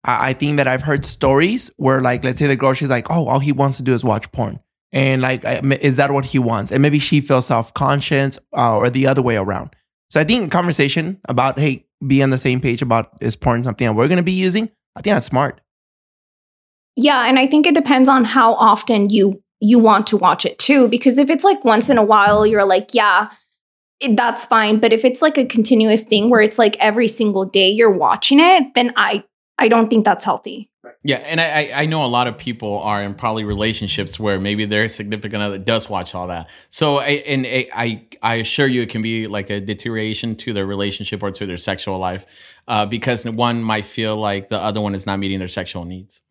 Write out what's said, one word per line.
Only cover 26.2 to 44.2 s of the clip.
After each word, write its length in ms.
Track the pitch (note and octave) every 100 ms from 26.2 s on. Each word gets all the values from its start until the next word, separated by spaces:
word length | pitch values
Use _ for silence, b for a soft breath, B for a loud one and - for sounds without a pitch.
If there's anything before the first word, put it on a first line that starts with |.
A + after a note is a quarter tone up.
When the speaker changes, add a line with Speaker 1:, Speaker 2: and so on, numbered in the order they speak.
| A3
Speaker 2:
where 100 | A#3+
it's, 180 | G#3+ -
like, 180 | A3 -
every 300 | G#3+ G#3+ A3+
single 360 | - G#3+ F#3+
day 240 | F#3+ G3 F#3+
you're 200 | G#3+ A#3
watching 500 | F#3 C3+ - - C#4
it, 340 | E4+ F#4 C#4
then 180 | B3 B3 A#3+
I, 280 | G3+ G#3 - _ _ -
I 100 | A3+
don't 200 | A#3 A3
think 160 | A3+
that's 200 | G#3+ F#3 -
healthy. 440 | D#3 - - G#3+ _ - _
Speaker 3:
Yeah, 140 | D3 B2+
and 240 | D3 E3
I, 40 |
I, 380 | E3 D3+ C3+ C3+
I 40 | D#3
know 180 | D#3+
a 20 | C3
lot 200 | A#2+ B2
of 100 | G#2+
people 420 | - A#2 G#2+ G2+
are 220 | G2 G#2
in 120 | G2+
probably 300 | G2+ A2+ A2
relationships 760 | G#2 G2+ A2 A2 G2+ - G2 -
where 180 | G#2+ F#2+
maybe 280 | G2 G#2 G#2
their 220 | G#2+ A2
significant 540 | - G#2 G#2 G#2 G#2
other 160 | G#2 G2
does 300 | G2 A2+ -
watch 260 | G2 F2+
all 120 | F#2 F2+
that. 200 | E2+ D#2+ b b
So 300 | - D#3 C#3
I, 240 | C3+ C#3+ -
and 200 | C#3 B2+
I, 220 | C3 -
I, 320 | F#2+ A#2+ G#2+ _ -
I 120 | A2+ A#2
assure 300 | A2 - C#3
you 160 | B2
it 60 | A#2
can 120 | A2+
be, 240 | A2 A2+ A2
like, 240 | G#2 F#2+
a 100 | G2+
deterioration 760 | G2 G#2 A#2+ A2 A2 G#2+ A#2 G#2+
to 160 | -
their 140 | G#2 G2
relationship 560 | G2+ G2+ F#2+ G2+ G2+
or 80 | G2+
to 160 | G2 G2
their 100 | F2
sexual 420 | - F#2+ - F#2
life, 580 | F#2 F#2 - - - _ -
uh, 180 | A2 G#2
because 380 | A2+ C3 A#2
one 380 | A#2 A2+ A#2+ A#2
might 220 | A2+ G#2+
feel 320 | G#2 - A2
like 320 | G#2+